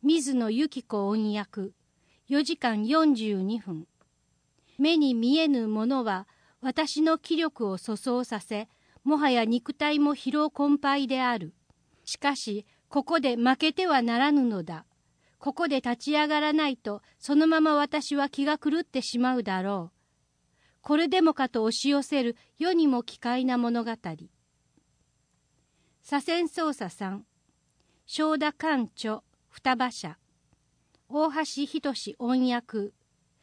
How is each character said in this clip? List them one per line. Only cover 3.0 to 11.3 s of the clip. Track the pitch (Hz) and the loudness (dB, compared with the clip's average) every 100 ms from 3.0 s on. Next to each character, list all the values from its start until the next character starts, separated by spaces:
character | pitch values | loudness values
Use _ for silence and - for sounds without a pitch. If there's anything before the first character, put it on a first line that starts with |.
| 311 | 4
十 | 240 214 196 | 2 0 -2
二 | 190 226 | -2 -4
分。 | 196 160 - _ _ _ _ _ _ _ _ - | -6 -10 -12 _ _ _ _ _ _ _ _ 0
目 | 294 330 | 2 4
に | 277 | 2
見 | 233 240 311 | 2 2 4
え | 320 | 4
ぬ | 262 220 | 2 0
も | 214 | 0
の | 233 269 | 0 0
は | 220 185 196 _ _ _ | -2 -4 -6 _ _ _
私 | 262 320 302 294 | -6 -2 -2 2
の | 320 320 | 2 2
気 | - 330 | 0 -2
力 | 320 - 208 | -2 -2 -4
を | 185 | -4
粗 | - 214 | -6 -6
相 | 254 247 | -2 -2
さ | 247 214 | -2 -8
せ、 | - 214 220 _ _ _ | -6 -8 -8 _ _ _
も | 269 294 | 0 2
は | 294 | 4
や | 240 | 2
肉 | 226 233 - | 2 0 -2
体 | - 302 302 | -2 0 2
も | 294 | 2
疲 | 277 262 | 0 -2
労 | 302 302 | 0 0
困 | - 285 285 | 0 2 2
憊 | 277 285 254 | 2 0 0
で | 262 | 0
あ | 247 | 0